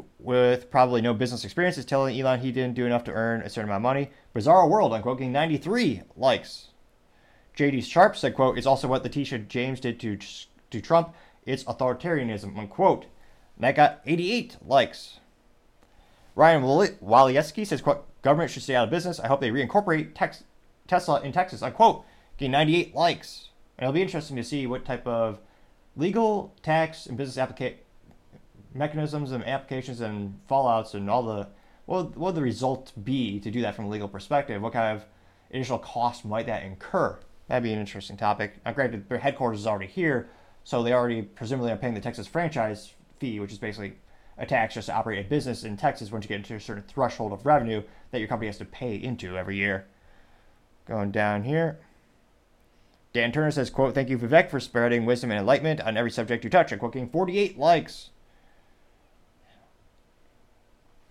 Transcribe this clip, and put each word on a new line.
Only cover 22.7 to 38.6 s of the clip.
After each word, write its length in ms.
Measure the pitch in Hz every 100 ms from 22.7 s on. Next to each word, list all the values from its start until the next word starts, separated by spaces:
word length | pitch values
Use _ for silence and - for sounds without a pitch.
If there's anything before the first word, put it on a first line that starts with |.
| 175 175
likes. 540 | 139 170 151 - - - _ - -
And 60 |
it'll 100 | 127
be 80 | 156
interesting 340 | 190 165 151 127
to 80 |
see 220 | 117 147 127
what 180 | 127
type 220 | - 123 123
of 320 | 117 113 101 - _ - _ _ -
legal, 580 | 156 214 220 202 196 -
tax, 440 | 160 160 160 - -
and 100 | 120
business 260 | 139 127
applica-, 340 | 127 - 123 - - - - - _ - - - -
mechanisms 580 | 131 196 151 151 147 139
and 100 | 131 113
applications 560 | 135 - 131 127 117
and 360 | 110 104 101 98 -
fallouts 420 | 135 131 113 110
and 160 | 101 98
all 140 | 120
the, 260 | 113 104 101 - _ _ -
what, 280 | 185 147
what 40 | 120
would 160 | 180
the 80 | 165
result 500 | 127 104 131 135 - -
be 380 | 104 135 110 101
to 100 | 107
do 120 | 120
that 120 | 110
from 120 | 101 104
a 20 |
legal 200 | 104 101
perspective? 520 | 98 - 143 - 101
What 140 | 113
kind 200 | 123 110
of 120 | 107 - _ _ _ _
additional 280 | 131 120 117
cost 480 | - 120 120 - 107
might 180 | 107
that 180 | 117 104
incur? 560 | 95 95 - 185 120 - - - -
That'd 140 | 127
be 100 | 120
an 60 | 107
interesting 380 | 104 101 - 101
topic. 360 | 104 104 104 -